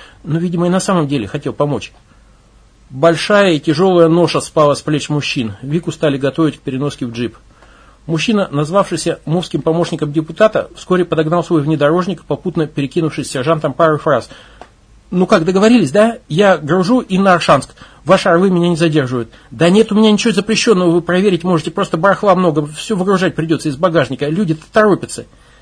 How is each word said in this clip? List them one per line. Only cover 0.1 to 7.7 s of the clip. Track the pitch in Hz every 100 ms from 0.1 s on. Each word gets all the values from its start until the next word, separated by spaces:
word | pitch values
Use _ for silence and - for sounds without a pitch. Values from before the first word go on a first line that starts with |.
| -
но, | - 160
видимо, | 180 170 175
и |
на | 185
самом | 190 185 147
деле | 139 98
хотел | 147 139
помочь. | - 147 123 - - _ _ _ _ _ _ _ _ _
Большая | 131 165 160 - 208 196
и | 156
тяжёлая | 165 143 190 180 165
ноша | 170 165 147
спала | - - 147
с | 135
плеч | - 151 -
мужчин. | 147 - 147 110 98
Вику | 135 160 170
стали | - 156 139
готовить | 139 135 156 -
к |
переноске | - 131 143 - 123
в |
джип. | 113 117 - - _ -